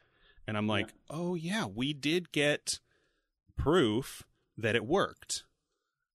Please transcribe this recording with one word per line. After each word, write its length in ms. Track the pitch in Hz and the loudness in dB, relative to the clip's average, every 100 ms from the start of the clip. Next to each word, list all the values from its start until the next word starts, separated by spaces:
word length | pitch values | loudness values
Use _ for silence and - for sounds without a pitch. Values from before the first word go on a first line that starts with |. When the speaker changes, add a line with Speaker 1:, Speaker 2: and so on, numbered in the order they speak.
| _ _ _ - - | _ _ _ -14 -6
Speaker 1:
And 100 | 107 | -2
I'm 100 | 107 | 0
like, 220 | 101 104 | 0 -2
Speaker 2:
Yeah. 60 | - - | -10 -12
Speaker 1:
"Oh, 240 | 156 175 | -6 -4
yeah, 300 | 175 170 220 127 | -4 -4 -2 -4
we 260 | 101 135 | -2 -4
did 400 | 147 143 175 175 | -2 0 0 0
get 480 | 147 147 147 - - _ _ _ _ _ _ _ - | 0 2 2 -2 -8 _ _ _ _ _ _ _ -2
proof 680 | 135 180 117 110 - - - _ _ - | 4 4 4 2 -4 -10 -18 _ _ -4
that 180 | 110 113 | 0 0
it 80 | |
worked." 600 | 107 185 131 - - - - _ _ _ _ _ _ | 2 0 0 -4 -10 -10 -10 _ _ _ _ _ _